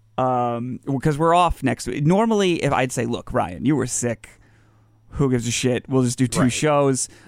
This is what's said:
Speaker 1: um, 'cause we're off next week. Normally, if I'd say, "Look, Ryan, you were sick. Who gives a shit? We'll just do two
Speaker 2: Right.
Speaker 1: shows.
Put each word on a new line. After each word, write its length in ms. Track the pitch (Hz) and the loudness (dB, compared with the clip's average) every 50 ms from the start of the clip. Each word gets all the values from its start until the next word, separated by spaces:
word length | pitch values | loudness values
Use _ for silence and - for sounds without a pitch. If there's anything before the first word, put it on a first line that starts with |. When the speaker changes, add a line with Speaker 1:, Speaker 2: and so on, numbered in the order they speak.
| _ _ _ | _ _ _
Speaker 1:
um, 640 | - 131 127 127 123 123 120 120 117 117 127 127 - - - 139 131 - | -4 -2 0 0 0 -2 -2 -4 -6 -6 -8 -10 -10 -6 -6 -4 -2 0
'cause 160 | 160 151 139 | -2 0 2
we're 160 | 160 165 165 | 2 4 4
off 280 | 175 180 170 - - - | 4 4 2 0 0 -2
next 240 | 131 117 - - | -2 -2 -2 -6
week. 200 | - - - 147 | -8 -4 0 2
Normally, 560 | 151 180 196 226 226 226 202 202 185 170 - - | 2 4 4 4 2 2 2 2 2 0 0 0
if 80 | 139 139 | 0 0
I'd 180 | - 131 131 - | 0 0 -2 -2
say, 120 | - 117 | -4 -4
"Look, 300 | 117 120 - - - - | -2 -4 -6 -6 -4 -2
Ryan, 320 | 123 113 90 90 82 123 | -2 -2 -4 -4 -4 0
you 100 | 127 156 | 0 0
were 100 | 135 117 | 0 0
sick. 540 | 123 - - - 120 113 - - - - _ _ _ _ _ _ _ _ _ _ _ _ _ _ - | -4 -4 -4 -4 -4 -6 -6 -10 -20 -20 _ _ _ _ _ _ _ _ _ _ _ _ _ _ -10
Who 200 | - - 143 135 | -4 0 0 2
gives 160 | 123 123 113 | 2 0 -2
a 40 | 120 | -2
shit? 360 | 117 - - 127 123 113 - - | -2 -2 0 0 0 -2 -2 0
We'll 140 | 131 131 127 | 0 2 2
just 120 | 120 120 | 2 0
do 100 | - 131 | 0 0
two 140 | 120 - 170 170 | 0 2 2 2
Speaker 2:
Right. 100 | 123 113 | 2 0
Speaker 1:
shows. 560 | - - 151 147 143 143 139 135 127 - - - - - | 0 2 2 4 4 4 2 2 0 -4 -8 -10 -16 -18